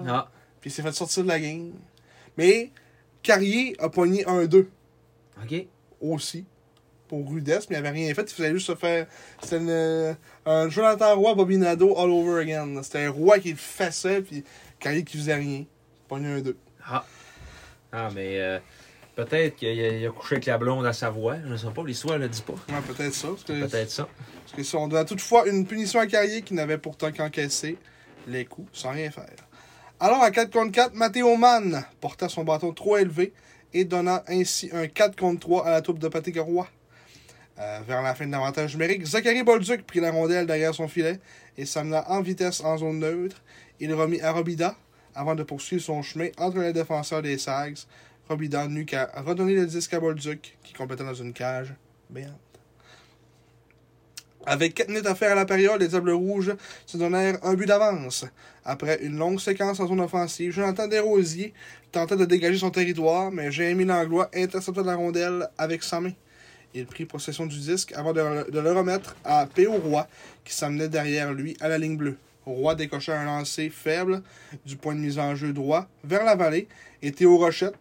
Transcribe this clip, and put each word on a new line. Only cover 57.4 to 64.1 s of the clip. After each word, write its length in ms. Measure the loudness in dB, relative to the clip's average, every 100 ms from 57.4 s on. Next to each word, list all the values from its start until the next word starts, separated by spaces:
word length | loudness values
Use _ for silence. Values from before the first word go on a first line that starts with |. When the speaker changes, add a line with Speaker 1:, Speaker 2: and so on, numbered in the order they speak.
Speaker 2:
un 100 | 0
but 120 | 0 4
d'avance. 580 | 4 4 0 -6 -8 -10 _ -20 -16
Après 380 | -8 -6 -2 -2
une 140 | -2 -2
longue 200 | 0 0
séquence 420 | -2 0 0 -2
en 60 | 0
zone 140 | 0
offensive, 520 | 0 -2 -2 -4 -4
Jonathan 360 | -2 -2 0 0
Desrosiers 640 | 2 4 4 4 -2 -8 -10 -20 -20 _
tentait 240 | -2 0 2
de 80 |
dégager 340 | 4 4 4 2
son 120 | 0
territoire, 600 | 0 0 2 2 2 0
mais 220 | -4 -6
Jérémy 320 | -2 0 2
Langlois 460 | 2 2 2